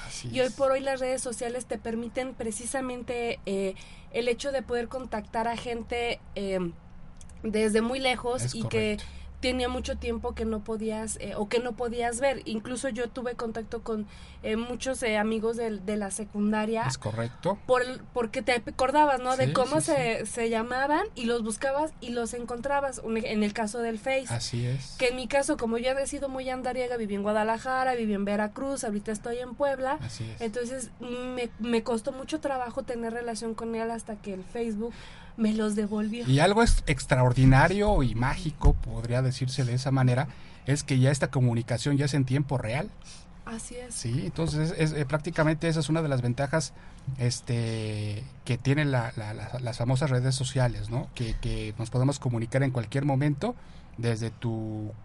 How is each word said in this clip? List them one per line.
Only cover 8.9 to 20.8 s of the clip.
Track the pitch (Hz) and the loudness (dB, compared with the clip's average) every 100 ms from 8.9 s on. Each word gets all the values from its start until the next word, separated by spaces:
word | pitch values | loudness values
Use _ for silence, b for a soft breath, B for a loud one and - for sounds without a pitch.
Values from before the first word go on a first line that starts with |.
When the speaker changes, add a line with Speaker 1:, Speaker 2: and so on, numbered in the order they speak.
| 208 | -2
Speaker 1:
correcto. | B B B - | B B B -4
Speaker 2:
tenía | 254 254 254 | 0 0 0
mucho | 254 269 269 | -2 -4 -4
tiempo | 240 233 240 | -2 -2 -4
que | 240 | -2
no | 220 214 | -2 -2
podías, | 208 220 220 214 220 214 | -4 -4 -2 -4 -6 -6
eh, | 143 - | -6 -4
o | 208 | 0
que | 240 | 0
no | 247 | 0
podías | 226 240 240 233 233 | -2 -4 -2 -2 2
ver. | 277 240 - | 0 0 -2
Incluso | 220 247 254 269 | -6 -4 -4 -4
yo | 233 240 | -2 -4
tuve | 262 240 | -4 -6
contacto | 240 226 226 214 233 | -4 -4 -6 -6 -8
con, | 226 220 208 B B B | -4 -4 -6 B B B
eh, | 214 220 | -2 -2
muchos, | 240 247 262 254 | -2 -4 -4 -2
eh, | 240 214 | 0 2
amigos | 220 220 226 233 | 2 0 0 -2
del, | 226 202 | -2 -4
de | 185 208 | -4 -2
la | 196 | -2
secundaria | 202 208 208 208 214 214 226 240 | -6 -6 0 2 2 0 0 -2
Speaker 1:
Es | - | -2
correcto. | 107 110 117 - 175 208 - | -4 -2 -4 -2 -2 0 4
Speaker 2:
por | 254 | 4
el, | 254 254 - | 4 -4 -6
porque | 247 226 262 | -2 -2 0
te | - | 2
acordabas, | 247 285 - 262 294 294 254 | 0 0 0 4 8 8 6
¿no? | 254 262 | 2 2
De | 254 | 4
Speaker 1:
Sí, | |
Speaker 2:
cómo | 269 254 311 | 4 4 4
Speaker 1:
sí, | 330 | 4
Speaker 2:
se, | 277 240 220 208 | 4 4 0 -2
Speaker 1:
sí. | |
Speaker 2:
se | 240 226 | -2 0
llamaban | 226 240 254 | 0 0 0